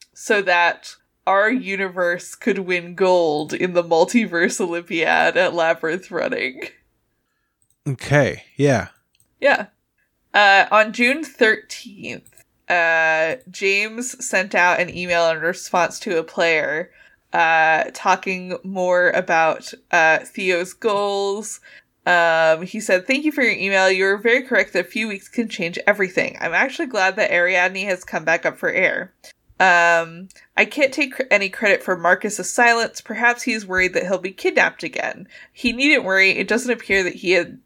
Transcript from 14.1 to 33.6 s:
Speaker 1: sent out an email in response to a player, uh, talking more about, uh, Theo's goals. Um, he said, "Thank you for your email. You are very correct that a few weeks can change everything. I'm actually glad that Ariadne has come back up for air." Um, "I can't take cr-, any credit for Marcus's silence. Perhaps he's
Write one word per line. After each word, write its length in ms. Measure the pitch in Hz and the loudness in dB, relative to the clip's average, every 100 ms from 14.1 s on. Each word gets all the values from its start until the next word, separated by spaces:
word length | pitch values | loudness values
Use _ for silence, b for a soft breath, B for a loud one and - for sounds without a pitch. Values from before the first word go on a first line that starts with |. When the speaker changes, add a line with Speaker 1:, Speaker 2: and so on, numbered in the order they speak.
| - | -10
Speaker 1:
sent 300 | - 190 202 | -4 -4 0
out 240 | 196 175 170 | 2 2 2
an 180 | 175 170 | -2 -6
email 320 | 180 170 165 | -2 0 0
in 100 | 160 | 0
response 580 | 165 180 - 180 165 - | -4 -6 -4 -2 -2 -4
to 180 | 220 165 | -4 -4
a 40 | |
player, 680 | 160 - 170 156 139 156 180 b b b _ | -4 -2 0 2 0 -4 -8 b b b _
uh, 520 | 170 165 165 160 156 - | 0 2 4 4 2 -2
talking 640 | - 196 190 - 185 180 180 | -2 0 0 -2 -8 -8 -10
more 460 | 190 190 180 180 180 | -8 -4 0 2 2
about, 640 | 175 185 165 160 - - - _ | 0 0 2 2 -2 -8 -20 _
uh, 300 | 175 160 156 | 2 4 2
Theo's 520 | 127 - 185 175 180 | -2 -6 -2 -2 -4
goals. 880 | - 226 202 202 196 196 202 208 - B B _ _ - | -6 -2 0 -2 -2 -4 -4 -8 -14 B B _ _ 0
Um, 560 | 175 170 160 160 160 | 2 4 4 4 2
he 180 | 180 214 | -2 -8
said, 260 | 214 185 185 | 0 0 0
"Thank 180 | 269 | -2
you 80 | 302 | -2
for 100 | 294 | 0
your 100 | 233 | -2
email. 380 | 175 196 196 190 | -2 0 2 2
You 160 | 190 190 | 2 0
are 100 | 202 | 0
very 260 | 233 254 | 2 0
correct 300 | 254 214 185 | 2 0 0
that 140 | 180 180 | -2 -4
a 20 | |
few 200 | 220 220 | -6 -6
weeks 200 | 196 - | -8 -8
can 200 | - 226 | -6 -6
change 300 | - 170 175 - | -6 -8 -2 0
everything. 520 | 208 185 170 135 - | 0 0 -2 -4 -4
I'm 140 | 165 | -2
actually 320 | 175 262 294 311 | 0 -2 -4 -6
glad 300 | 208 190 190 | 0 0 0
that 160 | 185 | 0
Ariadne 520 | 175 180 180 185 190 | 2 2 2 0 -2
has 200 | 202 180 | -4 -6
come 200 | - 175 | -6 -6
back 220 | 160 170 160 | -2 0 -2
up 100 | - | -4
for 140 | 175 | -4
air." 420 | 185 185 - 180 _ B _ _ - | 0 0 0 -8 _ B _ _ 0
Um, 680 | 185 175 170 170 165 170 190 b b - | 4 6 4 2 0 -10 -20 b b -2
"I 100 | 220 | -2
can't 260 | 294 262 | 0 -2
take 220 | 285 269 | 0 -4
cr-, 80 | - - | -6 0
any 180 | 208 190 | 0 0
credit 340 | - 208 190 | -2 0 0
for 140 | - 180 | 0 0
Marcus's 540 | 170 185 208 - 180 | 2 2 0 -6 -4
silence. 500 | - 240 233 226 - | 2 2 2 -2 -8
Perhaps 420 | - 214 240 240 | -12 -2 -2 0
he's 240 | 247 220 | -4 -6